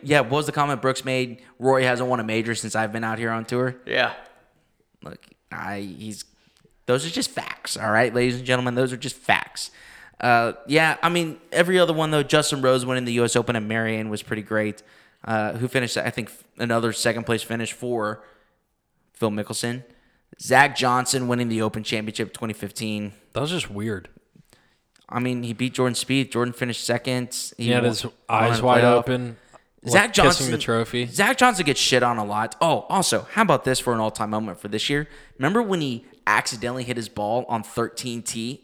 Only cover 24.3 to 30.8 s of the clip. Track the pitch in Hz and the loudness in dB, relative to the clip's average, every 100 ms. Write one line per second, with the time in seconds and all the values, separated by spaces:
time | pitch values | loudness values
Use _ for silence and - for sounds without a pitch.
24.3 | _ _ _ _ _ _ _ - 120 127 | _ _ _ _ _ _ _ -8 -4 -2
25.3 | 123 120 110 127 123 127 113 - 135 123 | -2 -6 -4 -4 0 0 -2 0 0 0
26.3 | 120 123 - 123 113 - 120 131 127 123 | -2 -2 -2 -6 -4 -2 -2 -2 -4 -4
27.3 | - - - 117 123 120 110 120 - - | -8 -10 -4 0 2 2 0 -6 -12 -2
28.3 | 110 113 113 123 123 123 123 127 127 123 | 2 4 4 6 6 8 4 2 -2 -4
29.3 | 117 _ - _ _ 123 185 226 208 156 | -10 _ -20 _ _ 2 4 4 4 4
30.3 | 160 131 113 - 113 | 4 0 -2 0 0